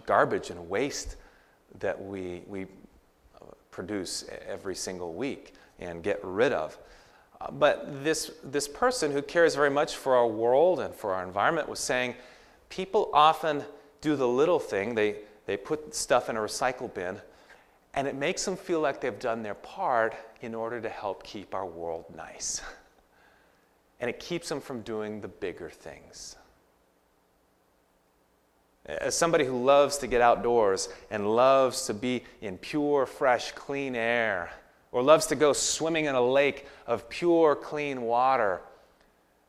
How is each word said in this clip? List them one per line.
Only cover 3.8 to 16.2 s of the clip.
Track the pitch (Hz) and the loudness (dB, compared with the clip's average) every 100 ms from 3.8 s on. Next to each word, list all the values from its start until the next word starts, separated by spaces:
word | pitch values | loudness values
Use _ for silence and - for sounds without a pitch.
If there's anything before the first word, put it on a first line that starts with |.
| 92 104 82 - | -6 -6 -6 -8
e-, | - - - | -10 -12 -12
every | 98 98 90 | -10 -8 -6
single | - 92 87 | -8 -8 -8
week | 82 131 107 - - - - | -6 -6 -8 -14 -20 -20 -14
and | 87 85 | -12 -6
get | 82 98 | -4 -4
rid | 95 95 135 | -4 0 2
of. | 98 78 - - - - _ _ - | 2 -4 -10 -20 -20 -20 _ _ -14
Uh, | - | -12
but | 143 147 - - 139 | 2 2 2 -4 -6
this, | 143 156 - - | -2 -2 -4 -12
this | 147 143 - | -8 -6 -6
person | - 247 254 147 | 0 0 0 -2
who | 143 | -2
cares | 143 175 165 139 | 0 4 4 4
very | 147 | 2
much | 139 151 - | 2 0 -2
for | 139 127 | 4 4
our | 120 | 4
world | 110 117 131 175 165 | 2 4 6 6 4
and | 98 - | -2 -6
for | 107 | -4
our | 95 | -4
environment | 90 95 120 160 - | -2 0 2 2 -2
was | 104 | -6
saying | - 127 123 123 - - - _ _ | -2 0 -2 -4 -14 -20 -20 _ _
people | - 185 220 - | -8 -2 0 2
often | 143 156 160 165 147 139 - - _ | 6 6 6 0 -2 -4 -14 -20 _
do | 151 147 | 0 2
the | 127 | 2
little | 123 160 170 | 4 4 2
thing. | - 104 101 117 | 0 -2 0 2
They, | 107 101 - - - | 0 0 -10 -14 -6
they | 101 | -6
put | - 156 - | -4 -6 -6
stuff | - - 127 | -8 0 0